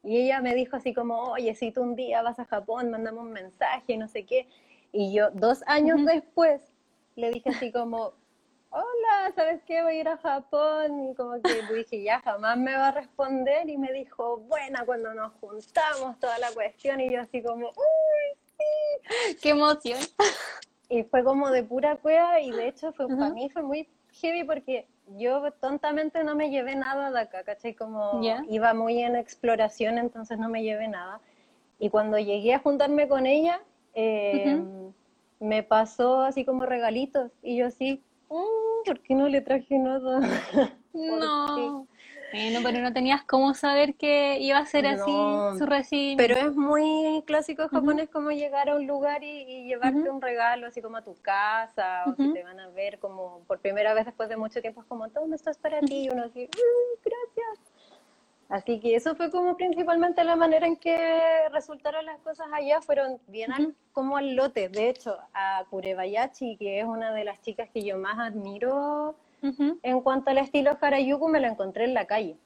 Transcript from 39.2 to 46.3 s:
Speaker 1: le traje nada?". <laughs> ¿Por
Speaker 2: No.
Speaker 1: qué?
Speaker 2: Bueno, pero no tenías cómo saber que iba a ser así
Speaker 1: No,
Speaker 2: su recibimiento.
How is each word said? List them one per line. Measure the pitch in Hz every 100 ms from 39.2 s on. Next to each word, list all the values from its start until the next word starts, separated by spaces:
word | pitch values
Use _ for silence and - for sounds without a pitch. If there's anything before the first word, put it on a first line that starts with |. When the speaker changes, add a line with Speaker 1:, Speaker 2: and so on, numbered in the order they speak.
| 285
Speaker 1:
le | 277
traje | 277 262 - 277
nada?". | 262 269 254 262
<laughs> | 269 233 - 247 262 - _
¿Por | 330 320 320
Speaker 2:
No. | 311 294 294
Speaker 1:
qué? | 285 294 285 262 _ - - -
Speaker 2:
Bueno, | 208 220 233
pero | 240 240
no | 247
tenías | 247 254 277
cómo | - 262 269
saber | 269 285 285 294
que | - 294 285 277 269
iba | 269 277
a | 294
ser | 294 277
así | 277 294 294 311 208
Speaker 1:
No, | 202 190
Speaker 2:
su | 190
recibimiento. | 277 269 285 277 277 240